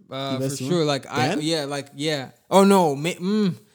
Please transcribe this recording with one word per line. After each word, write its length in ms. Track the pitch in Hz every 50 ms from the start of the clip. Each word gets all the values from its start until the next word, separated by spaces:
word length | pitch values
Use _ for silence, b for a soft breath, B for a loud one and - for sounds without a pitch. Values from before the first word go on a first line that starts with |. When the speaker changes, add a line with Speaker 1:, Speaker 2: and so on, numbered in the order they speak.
| _ -
Speaker 1:
Uh, 280 | 131 135 135 135 135 127
Speaker 2:
Yves 120 | 135 139
Speaker 1:
for 40 | 143 -
Speaker 2:
Tumor? 120 | 127 139
Speaker 1:
sure. 140 | 180 170 156
Like, 220 | 147 143 131 - -
I, 200 | - 147 156 156
Speaker 2:
Band? 140 | 196 - 151
Speaker 1:
yeah, 200 | 156 165 156 143
like, 240 | 139 143 143 135 - -
yeah. 360 | 139 147 160 151 139 127 - - _ _ -
Oh, 140 | - 196 196
no. 320 | 196 202 190 175 151 139
Ma-, 140 | 135 151 175
mm, 420 | 175 - 175 190 214 214 208 180 147 - b b b